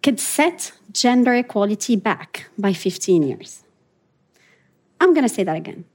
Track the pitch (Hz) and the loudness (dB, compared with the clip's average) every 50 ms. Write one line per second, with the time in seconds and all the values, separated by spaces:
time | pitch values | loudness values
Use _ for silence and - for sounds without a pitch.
0 | - 285 233 - - - - - 302 349 339 - - - - _ _ - - - | -2 -2 0 0 -4 -2 0 2 2 2 0 -4 -10 -14 -16 _ _ -10 -4 0
1 | - 247 247 247 240 247 247 247 240 247 - 208 202 202 214 208 - - 233 190 | 2 4 4 4 4 4 2 2 0 0 0 0 0 0 0 -2 -2 0 0 0
2 | - 220 175 - - - - - - - _ - 202 196 185 - - 190 185 - | 0 -2 -2 -4 -6 -12 -16 -18 -18 -14 _ -4 -2 -2 -2 -2 -2 -4 -4 -2
3 | - - 185 165 147 135 - - - - - - _ _ _ _ _ _ _ _ | 0 2 2 2 2 0 -4 -8 -12 -18 -20 -20 _ _ _ _ _ _ _ _
4 | _ _ _ _ _ _ _ _ _ _ _ _ _ _ _ _ _ _ _ - | _ _ _ _ _ _ _ _ _ _ _ _ _ _ _ _ _ _ _ 2
5 | 349 370 330 302 262 233 - - 185 170 156 160 165 - - - 170 - _ | 4 4 4 4 2 0 0 -2 -2 -2 -4 -6 -8 -10 -14 -16 -20 -20 _